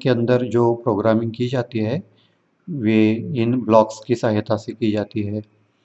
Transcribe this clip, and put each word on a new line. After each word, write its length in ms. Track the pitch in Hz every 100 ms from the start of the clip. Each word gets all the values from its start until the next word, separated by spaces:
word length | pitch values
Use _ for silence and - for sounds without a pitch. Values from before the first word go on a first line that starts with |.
के 60 | 139
अंदर 360 | 120 117 123 123
जो 260 | 113 117
प्रोग्रामिंग 580 | 117 123 101 107 113 117
की 160 | 110 123
जाती 300 | 131 117 117
है 240 | 107 147 - _ _ _ _ _ -
वे 440 | 151 107 110 107 110 - 143
इन 240 | 113 127
ब्लॉक्स 400 | 107 110 107 - -
की 80 |
सहायता 420 | 117 120 107 107 107
से 160 | -
की 180 | 110 113
जाती 300 | 104 101 110
है। 200 | 101 104 107 _ _ _